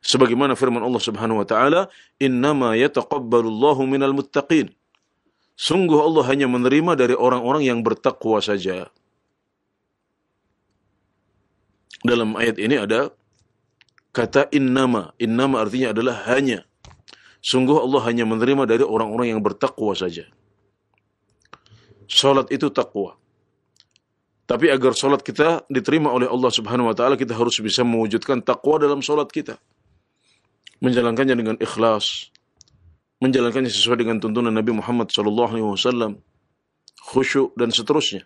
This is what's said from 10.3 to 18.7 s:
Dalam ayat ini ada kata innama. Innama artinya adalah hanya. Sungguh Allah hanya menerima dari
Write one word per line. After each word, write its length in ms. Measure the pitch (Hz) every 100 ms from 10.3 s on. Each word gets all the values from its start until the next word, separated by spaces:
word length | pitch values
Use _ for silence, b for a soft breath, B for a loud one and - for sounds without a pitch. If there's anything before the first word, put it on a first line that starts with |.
| _ _ _ _ _ _ _ _ _ _ _ _ _ _ _ _ -
Dalam 320 | 120 120 110
ayat 240 | 110 117 107
ini 240 | 107 139
ada 320 | 104 110 143 _ _ _ _ _ _ _ _ _ _ -
kata 320 | 113 143 147 147
innama. 560 | 135 127 131 117 85 -
Innama 400 | 117 117 135 131
artinya 320 | 107 123 131
adalah 320 | 107 123 117 -
hanya. 320 | 127 139 104 - _ - - _ B B B
Sungguh 320 | - 127 131 151
Allah 240 | 127 135 117
hanya 160 | 120
menerima 400 | 113 113 120 139
dari 240 | 127